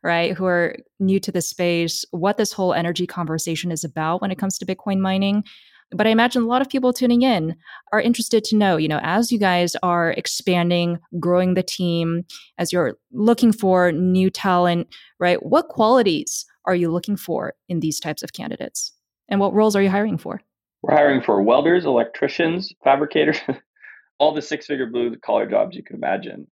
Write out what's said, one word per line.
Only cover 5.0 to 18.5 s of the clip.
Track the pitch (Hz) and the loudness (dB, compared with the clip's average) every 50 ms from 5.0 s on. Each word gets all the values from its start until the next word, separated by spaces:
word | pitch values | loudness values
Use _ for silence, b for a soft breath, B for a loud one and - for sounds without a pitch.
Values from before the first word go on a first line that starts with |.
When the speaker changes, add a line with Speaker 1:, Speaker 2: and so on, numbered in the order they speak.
Speaker 1:
mining. | 190 190 190 190 196 196 202 208 208 b b b b b b b b b | 0 0 0 0 0 0 0 0 -2 b b b b b b b b b
But | - 180 208 220 | -4 0 2 2
I | |
imagine | 220 226 233 247 - 254 | 4 4 2 2 2 0
a | 233 | 0
lot | 226 240 254 | 0 0 0
of | 269 269 | 0 0
people | - 269 254 254 | -2 0 0 0
tuning | 247 - 254 240 240 240 | 0 2 2 2 4 4
in | 254 269 233 180 160 160 165 B B B B B B _ | 4 4 2 2 0 -4 -6 B B B B B B _
are | - 214 | -2 0
interested | - 233 240 - 226 - - 220 214 | 2 2 0 0 0 0 0 0 2
to | - 220 | 2 2
know, | 214 208 196 175 | 2 4 4 2
you | 156 156 156 | 2 0 0
know, | 151 147 - | -2 -2 -2
as | 160 175 214 240 233 | 0 0 0 0 0
you | 247 208 | 0 0
guys | 202 185 180 175 175 170 - - - | 2 2 2 2 0 0 -2 -2 -2
are | 180 175 175 170 165 | 0 0 2 0 0
expanding, | - - 170 - - - - 196 180 175 170 175 175 175 175 170 170 175 _ _ - 175 | -2 -4 -6 -8 -8 -4 -2 0 0 2 2 2 2 0 0 -2 -4 -6 _ _ -10 -4
growing | 156 175 175 180 185 185 180 | -2 0 2 2 2 2 0
the | 185 | 0
team, | 185 - - - 185 175 170 170 165 165 165 170 175 B B B B B B - | -2 -4 -6 -4 -2 -2 0 0 -2 -2 -2 -4 -6 B B B B B B -6
as | 180 165 | -6 -2
you're | - 175 160 120 - _ _ _ | 0 0 0 -2 -4 _ _ _
looking | - - 208 226 240 233 247 226 | -4 0 2 2 4 4 4 4
for | 214 - 208 190 185 180 180 175 | 4 4 2 2 4 4 4 2
new | 165 151 180 185 185 185 185 190 | 2 2 2 2 2 4 2 2
talent, | - - - 196 180 175 175 175 175 170 170 B B B B B B _ | 0 0 0 2 2 4 2 2 2 0 -4 B B B B B B _
right, | 180 175 180 - - | 0 0 0 0 0
what | 165 240 320 339 - | 2 0 0 0 0
qualities | - - 220 214 254 262 226 196 160 143 - - - - - _ _ _ _ | 0 2 4 4 4 4 4 2 0 0 -2 -6 -8 -10 -10 _ _ _ _
are | 190 185 | 0 0
you | 175 175 165 | 2 2 0
looking | 165 180 - - 208 | 0 -2 -2 -4 -6
for | 180 - - 170 - - - - _ _ - | -6 -4 -6 -6 -4 -4 -6 -10 _ _ -6
in | 175 165 | -4 -2
these | 151 156 151 - | -2 -2 -4 -4
types | - 160 151 - - | -6 -8 -8 -8 -10
of | - | -12
candidates? | - - - - | -12 -12 -10 -10